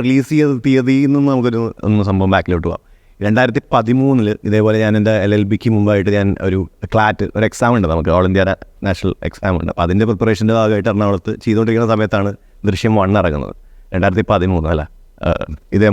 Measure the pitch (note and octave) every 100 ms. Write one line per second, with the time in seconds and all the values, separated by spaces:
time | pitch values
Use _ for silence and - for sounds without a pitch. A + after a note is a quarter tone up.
0 | B2+ C3+ B2+ D3+ D3 C3 C3+ C3 B2+ C3+
1 | C#3 C#3+ C#3 C3 A#2+ A2+ A2+ - G#2 G#2+
2 | G2+ G2 F#2+ F#2+ E2+ F2 E2 D#2+ _ -
3 | _ - G2+ A2 B2+ A2+ - B2 A2+ B2+
4 | C3+ C3 G#2 G#2+ G#2 G#2+ G#2+ A2 G#2+ G#2+
5 | G#2 G#2+ G2+ G#2 G2+ G#2+ A#2 A2 G#2 G#2
6 | F#2 G2+ G2+ - F#2+ F#2+ F2+ _ - A2
7 | G#2+ G2 G2+ G2+ A2 - A#2+ A#2+ E2+ E2
8 | E2 F2 F#2 F#2+ F#2+ F#2+ - - G2+ F#2+
9 | F#2+ - D#2+ - G2+ F2+ E2+ - E2+ F#2+
10 | A2 G#2 A2 G#2 A2 A2+ A2 G#2+ A2+ G2+
11 | G#2 G2 - G#2+ - G#2+ A2+ A2+ A#2 G#2+
12 | G#2+ G#2 G2+ G2 - - G2 F#2 A2+ A2
13 | F#2+ G#2 F2+ D2 G#1 - - - - F#2
14 | F#2+ F#2 - G2+ F#2 F2+ D#2+ D#2+ D2+ -
15 | - - - - - D2 - G2+ G#2+